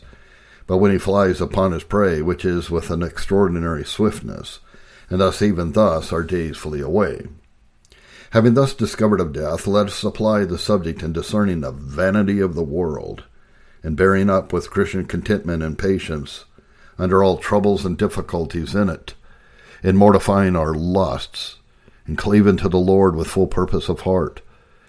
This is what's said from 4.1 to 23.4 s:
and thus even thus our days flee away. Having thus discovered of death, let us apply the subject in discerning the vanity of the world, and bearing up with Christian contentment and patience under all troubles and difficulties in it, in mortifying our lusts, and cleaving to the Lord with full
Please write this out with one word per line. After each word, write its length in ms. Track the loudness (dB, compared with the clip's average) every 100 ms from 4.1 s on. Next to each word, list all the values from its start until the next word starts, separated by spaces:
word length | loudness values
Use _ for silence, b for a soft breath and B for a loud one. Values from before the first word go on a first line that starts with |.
| -2 -12 -12 -14 -18 b b b b b
and 140 | 0
thus 220 | 0 2
even 300 | 0 0 -2
thus 380 | 2 2 2 -2
our 120 | -4
days 340 | -2 -4 -4 -8
flee 240 | -10 -8
away. 460 | -2 0 0 -4 -12 -18 _ _ _ _ _ B B B B
Having 240 | 4 6 4
thus 180 | 2
discovered 480 | 0 -4 0 2 2
of 100 | 0
death, 340 | -4 -4 -4 0
let 200 | 0 0
us 160 | -2
apply 400 | -6 -2 0 2
the 140 | 0 -4
subject 440 | 0 0 0 -6
in 120 | -6
discerning 480 | -6 -4 0 0 0
the 100 | -6
vanity 720 | -10 -12 -2 0 2 2 2
of 140 | 0 -2
the 80 |
world, 600 | -4 -2 -4 -4 -8 -14 -18 b b b b b
and 140 | -8 2
bearing 340 | 4 4 2
up 220 | 0 0
with 180 | -4 -4
Christian 360 | -2 -2 -2 -6
contentment 580 | -6 -2 -2 -2 -4
and 160 | -4 -4
patience 640 | -2 -2 -2 -8 -10 -16 -20 b b b b b
under 240 | 2 4
all 140 | 4 2
troubles 480 | 0 2 2 0 -2
and 120 | -2
difficulties 800 | -2 -4 -6 -6 -4 -6 -4 0
in 140 | 0
it, 240 | -2 -12 -20 b b b b b b
in 140 | 2 6
mortifying 640 | 8 6 4 2 2 2
our 160 | 0
lusts, 800 | -2 0 0 0 -2 -10 -14 -16 -16 _ b b b -10
and 120 | -6
cleaving 400 | 2 6 6 4
to 100 | 2
the 100 | 2
Lord 380 | 4 4 4 2
with 120 | -4
full 200 | 0